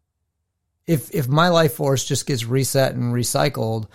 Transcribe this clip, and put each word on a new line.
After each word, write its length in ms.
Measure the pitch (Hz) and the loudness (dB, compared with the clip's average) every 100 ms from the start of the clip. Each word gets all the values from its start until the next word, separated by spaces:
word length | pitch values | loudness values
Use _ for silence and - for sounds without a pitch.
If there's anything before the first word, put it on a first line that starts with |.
| _ _ _ _ _ _ _ _ - | _ _ _ _ _ _ _ _ -2
if, 240 | 160 - | -2 -2
if 140 | - 127 | -4 0
my 200 | 147 175 | 2 4
life 260 | 170 160 | 4 2
force 300 | 160 143 135 | 0 0 0
just 220 | - 131 - | -2 -4 -2
gets 180 | 131 | -4
reset 500 | 117 131 127 139 131 | -2 -2 0 2 0
and 200 | 123 120 | 0 -2
recycled, 720 | 120 120 139 147 127 113 113 107 | -2 -2 0 0 0 -2 -4 -8